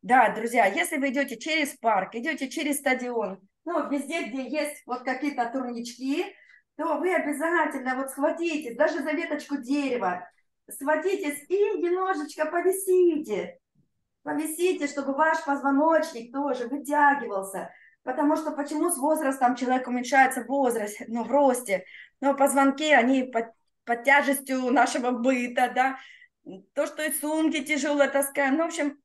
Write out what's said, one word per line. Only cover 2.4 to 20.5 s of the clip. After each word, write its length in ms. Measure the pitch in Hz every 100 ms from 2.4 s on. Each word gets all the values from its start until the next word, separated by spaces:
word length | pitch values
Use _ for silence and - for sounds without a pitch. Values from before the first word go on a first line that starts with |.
| 269
через 300 | - 294 285
стадион, 640 | - 254 247 240 196 190 _ _
ну, 240 | 320 339 285
везде, 360 | 285 - 330 262
где 200 | 262 247
есть 360 | 302 294 - -
вот 160 | 247
какие-то 480 | - 254 294 277 240
турнички, 760 | 269 240 233 240 - 262 294 403 - _ _ _ _
то 220 | 294 302
вы 160 | 349
обязательно 800 | 339 285 269 320 339 302 285 247 254
вот 140 | 269
схватитесь, 680 | - 302 330 339 311 226 214
даже 260 | 311 330
за 100 | 311
веточку 440 | 294 330 285 - 285
дерева, 680 | 233 285 269 240 196 180 - _ _ _ _
схватитесь 760 | - 277 302 349 381 294 285 -
и 300 | 370 415 370
немножечко 680 | 349 359 381 302 294 - 311
повисите. 1120 | 349 349 381 - 370 349 302 214 202 175 - _ _ _ _ _ _
Повисите, 640 | 294 294 311 - 359 - 285
чтобы 280 | 285 277
ваш 300 | 277 311 320
позвоночник 880 | - 277 262 277 320 320 311 240 240
тоже 340 | 269 285 247 233
вытягивался. 1040 | 285 277 294 285 277 233 196 196 185 - - - _
Потому 340 | - 254 294 311
что 140 | 311
почему 400 | 285 294 302 339
с 80 | 262
возрастом 560 | 277 311 294 269 247
человек 320 | 254 247 254 254
уменьшается 560 | 247 247 277 262 262
в 40 |
возрасте, 580 | 226